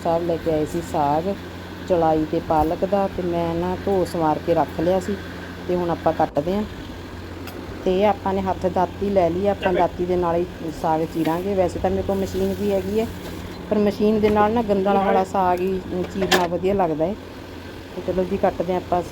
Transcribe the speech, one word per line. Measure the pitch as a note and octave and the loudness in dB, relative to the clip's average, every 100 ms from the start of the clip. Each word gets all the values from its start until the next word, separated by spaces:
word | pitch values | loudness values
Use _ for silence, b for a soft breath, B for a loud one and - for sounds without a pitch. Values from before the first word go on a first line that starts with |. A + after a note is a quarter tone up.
ਸਾਹਿਬ | F3+ E3 E3+ | 0 0 0
ਲੈ | D#3+ | -2
ਕੇ | E3 | 0
ਆਏ | D#3 D3+ | 0 0
ਸੀ | F3 E3 | -2 -2
ਸਾਗ, | E3+ C#3+ D3+ F3+ G3 - - - - - | 0 2 2 0 -4 -8 -12 -12 -12 0
ਚੌਲਾਈ | F3+ D#3+ D#3+ D#3 | 2 4 4 2
ਤੇ | E3 - | -2 2
ਪਾਲਕ | D#3+ D#3 F3 | 2 2 2
ਦਾ, | F#3+ G3+ G3 - | 0 2 0 -2
ਤੇ | |
ਮੈਂ | F3+ E3+ E3+ | -2 0 0
ਨਾ | E3+ F3+ F3+ | 0 -2 -2
ਧੋ | F#3 G3 E3+ | 0 2 0
ਸਵਾਰ | F3 D#3 D3+ F3 | 0 2 0 2
ਕੇ | |
ਰੱਖ | E3 C#3+ - | 2 2 0
ਲਿਆ | E3+ F#3 | 2 2
ਸੀ, | F3+ G3 - - - - - | 0 -6 -6 -12 -12 -12 -4
ਤੇ | F3+ | -2
ਹੁਣ | F3 | 0
ਆਪਾਂ | D#3+ E3 | 0 0
ਕੱਟਦੇ | D#3+ D#3 - D3+ G3+ | 2 0 0 0 -2
ਹਾਂ। | G#3+ - - - - - - - - - - - | -2 -8 -12 -12 -12 -12 -12 -12 -12 -12 -12 -4
ਤੇ | - F#3 G#3 | 0 4 4
ਆਪਾਂ | G3 G3 | 2 0
ਨੇ | G3 | -2
ਹੱਥ | G3 F3 F#3 | -2 0 0
ਦਾਤੀ | F3+ F3 - G3+ | 0 0 0 0
ਲੈ | G3 E3+ | 4 4
ਲਈ, | E3+ G3+ | 2 0
ਆਪਾਂ | G3 F#3+ | 0 0
ਦਾਤੀ | F3+ E3+ - F3+ | 2 2 0 0
ਦੇ | F3+ | 2
ਨਾਲ | F3 E3+ | 2 0
ਹੀ | F3 - E3 D#3 | -2 -4 -8 -4
ਸਾਗ | E3+ D#3+ E3 | 0 2 0
ਚੀਰਾਂਗੇ। | E3 D#3 E3 F#3+ | 0 0 0 0
ਵੈਸੇ | G3 F3 E3+ | 2 0 0
ਤਾਂ | F#3 | 0
ਮੇਰੇ | F#3+ F#3 | 0 0
ਕੋਲ | G3 | 0
ਮਸ਼ੀਨ | F#3+ F#3 G3 F#3 | 0 0 -2 0
ਵੀ | G3+ | 0
ਹੈਗੀ | G3 F#3 G#3+ | 0 0 0
ਹੈ, | A3+ - - - - - - | -2 -4 -10 -10 -10 -12 -2
ਪਰ | G#3 | 2
ਮਸ਼ੀਨ | G#3 G3 G#3 A3 | 2 2 2 4
ਦੇ | G#3+ | 4
ਨਾਲ | G#3 G#3 | 4 4
ਨਾ | A#3 G#3+ | 2 2
ਗੰਦਲਾਂ | G3+ F#3+ G3 | 2 4 4
ਵਾਲਾ | G3 F#3+ F#3+ | 4 2 2
ਸਾਗ | G3+ F#3 F3+ | 2 2 2
ਹੀ | F#3+ F#3 F#3 F3+ F3+ | 0 -2 -4 -4 -4
ਚੀਰਨਾ | G3+ F#3 F#3 F3 | -2 2 2 2
ਵਧੀਆ | F3 F#3 | 0 0
ਲੱਗਦਾ | G3 F3 D3+ | 2 2 2
ਹੈ। | E3 A3 - - - - - - - - | -2 -2 -10 -16 -14 -14 -14 -14 -12 -8
ਤੇ | F3+ | -4
ਚਲੋ | F3+ | -2
ਜੀ, | F3+ F#3+ | 0 2
ਕੱਟਦੇ | F#3+ F3 F3 | 0 0 -2
ਹਾਂ | F3+ | -2
ਆਪਾਂ | E3+ F3+ E3+ | 0 -2 0